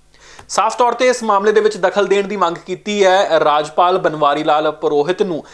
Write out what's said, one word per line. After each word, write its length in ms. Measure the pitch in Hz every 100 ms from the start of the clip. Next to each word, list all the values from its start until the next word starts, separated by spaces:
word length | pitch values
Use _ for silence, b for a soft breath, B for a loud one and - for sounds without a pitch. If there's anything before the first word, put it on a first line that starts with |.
| _ B B B B
ਸਾਫ਼ 280 | - 208 220
ਤੌਰ 160 | 240
ਤੇ 140 | 233 254
ਇਸ 160 | 247
ਮਾਮਲੇ 280 | 226 202 208
ਦੇ 100 | 214
ਵਿੱਚ 160 | 214 208
ਦਖਲ 300 | 180 196 190
ਦੇਣ 200 | 196 196
ਦੀ 100 | 208
ਮੰਗ 200 | 170 165
ਕੀਤੀ 460 | - 175 - 208 190
ਹੈ 340 | 185 202 160
ਰਾਜਪਾਲ 580 | 151 151 147 - 175 185
ਬਨਵਾਰੀ 440 | 165 151 143 147
ਲਾਲ 280 | 156 151 156
ਪੁਰੋਹਿਤ 480 | 147 156 147 147 185
ਨੂੰ। 220 | 202 151 B